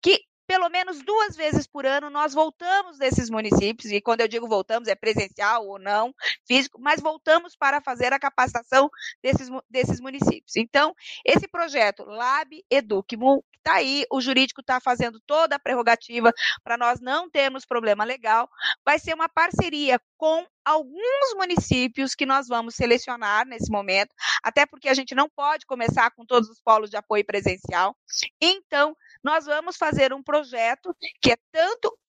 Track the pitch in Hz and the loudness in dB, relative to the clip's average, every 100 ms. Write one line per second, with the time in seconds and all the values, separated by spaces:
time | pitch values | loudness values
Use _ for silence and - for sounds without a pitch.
0 | - 403 _ _ _ 370 349 349 370 311 | 2 2 _ _ _ 0 0 -2 -4 -8
1 | 262 427 415 302 311 311 285 285 269 277 | -2 0 0 -2 -2 -2 -4 -6 -2 -2
2 | 294 285 311 277 311 - 349 392 370 294 | -4 -4 -2 0 0 0 -2 -2 -2 -4
3 | 269 269 233 226 214 190 202 233 220 202 | -2 -2 -2 -4 0 0 0 -4 -4 -4
4 | 220 226 226 226 233 214 - 226 233 190 | -2 0 0 -2 -2 -2 -2 -4 -2 -4
5 | 220 214 196 - 202 233 202 196 190 208 | -2 -2 -4 -2 0 0 -4 -10 -2 0
6 | 233 277 - - _ 247 269 - 269 311 | 0 -4 -8 -8 _ 0 0 -6 -2 0
7 | 311 311 - 320 339 _ 277 285 277 247 | -2 -4 2 2 2 _ -2 0 -4 -2
8 | 247 269 277 - 262 240 233 262 285 - | 0 0 -2 0 -2 -2 2 4 4 0
9 | - - 254 269 262 254 - 254 254 254 | -18 -6 -2 -2 -2 -14 -8 -4 -2 -2
10 | 254 269 269 - _ - 233 277 302 - | -6 -2 -2 -2 _ -4 0 2 2 -2
11 | - - - 294 403 339 330 277 208 196 | -18 -6 2 2 2 -6 -4 0 0 0
12 | - 214 240 277 311 311 _ 269 220 202 | -12 -6 -2 -2 -4 -14 _ 0 2 -4
13 | - 226 254 277 - _ - 370 269 277 | -4 0 2 2 0 _ 0 0 2 -2
14 | 277 269 247 262 262 - - 254 254 247 | -2 -2 0 2 2 -2 -4 -2 0 -2
15 | 240 220 - 302 330 285 - 247 233 226 | -2 -8 -2 0 2 0 -2 0 2 2
16 | - 233 226 226 - - - 233 240 240 | 0 2 2 4 -2 -4 -4 0 0 0
17 | 247 285 349 311 269 262 - 240 226 208 | -2 -4 -2 0 0 -2 -4 -2 0 0
18 | 220 262 226 214 - - - - - 302 | 0 -4 0 0 0 -6 -6 -4 0 0
19 | - 320 320 - 339 330 349 302 285 247 | 0 -4 -2 0 0 0 -4 -2 0 0
20 | _ _ 311 320 349 _ - 311 269 311 | _ _ 0 0 -4 _ 0 0 -2 -6
21 | 466 554 539 403 370 349 - 254 247 240 | -2 0 0 -2 -2 -2 0 0 0 -2
22 | 269 - 262 269 254 240 233 - 247 240 | -6 -4 0 0 0 -6 -6 -4 2 2
23 | - 240 214 208 262 226 - 214 196 190 | 0 -6 0 0 0 -4 -4 -4 0 0
24 | 208 _ - - - 285 294 285 277 262 | 0 _ -4 -2 0 0 0 -2 -2 0
25 | 262 254 294 - 285 311 - 254 233 247 | 0 -2 -2 0 -2 -2 -6 -4 -2 2
26 | 233 _ 226 247 220 226 - 220 214 208 | 0 _ 0 0 0 _ 2 2 2 -10
27 | - 214 202 202 196 185 - 180 190 - | -2 -2 0 -2 -2 -4 -4 0 0 -2
28 | _ - - _ 320 381 _ 285 302 320 | _ -8 -8 _ 0 0 _ 0 0 -2
29 | _ - 269 320 294 294 339 349 320 302 | _ -10 -2 -2 0 -4 -4 -4 -2 2
30 | 262 269 269 294 277 240 226 269 370 - | 2 0 -2 -2 0 -2 -2 -2 -6 -12
31 | - - 254 233 _ 320 349 466 480 480 | -12 -2 2 2 _ 0 0 0 -4 -6